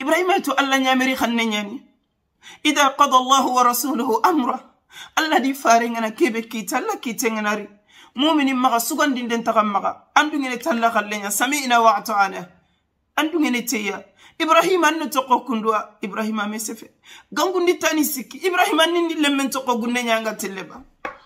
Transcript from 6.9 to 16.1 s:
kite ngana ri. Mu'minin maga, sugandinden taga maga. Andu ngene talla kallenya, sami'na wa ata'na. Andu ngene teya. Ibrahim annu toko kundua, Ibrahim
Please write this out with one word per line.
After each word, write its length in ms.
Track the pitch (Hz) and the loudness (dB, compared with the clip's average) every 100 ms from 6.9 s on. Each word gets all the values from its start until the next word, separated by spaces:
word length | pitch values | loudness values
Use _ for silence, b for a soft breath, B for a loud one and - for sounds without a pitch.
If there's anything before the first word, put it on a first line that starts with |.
| 403 | -6
kite 300 | - 214 240 | -6 -4 -2
ngana 260 | 220 208 208 | -2 -2 -4
ri. 120 | 202 - b b b | -6 -16 b b b
Mu'minin 420 | - 302 311 269 254 | -2 2 4 2 2
maga, 220 | 254 233 | 2 2
sugandinden 600 | 233 294 294 247 240 233 | 0 0 0 0 -2 -2
taga 200 | 233 220 | 0 2
maga. 460 | 214 196 185 - _ | 2 0 -4 -6 _
Andu 240 | 269 302 302 | 2 2 0
ngene 200 | 262 240 | -4 -4
talla 320 | 330 233 226 | -2 0 2
kallenya, 400 | 226 202 208 202 | 0 -2 -4 -4
sami'na 500 | 202 247 294 262 240 | -2 -2 -2 2 4
wa 160 | 226 208 | 6 4
ata'na. 500 | 196 208 190 190 180 _ _ _ _ _ _ - | 0 0 0 -2 -12 _ _ _ _ _ _ -4
Andu 240 | 311 339 | -2 0
ngene 240 | 262 240 | 0 0
teya. 400 | - 226 202 190 - b b - | -2 -4 -4 -6 -12 b b -6
Ibrahim 460 | 320 320 339 370 | 0 2 2 2
annu 240 | 302 320 294 | 2 0 -4
toko 340 | 262 254 254 | -4 0 -2
kundua, 520 | - 226 220 214 208 - | 0 -4 -2 -2 -4 -10
Ibrahim 380 | 214 | -10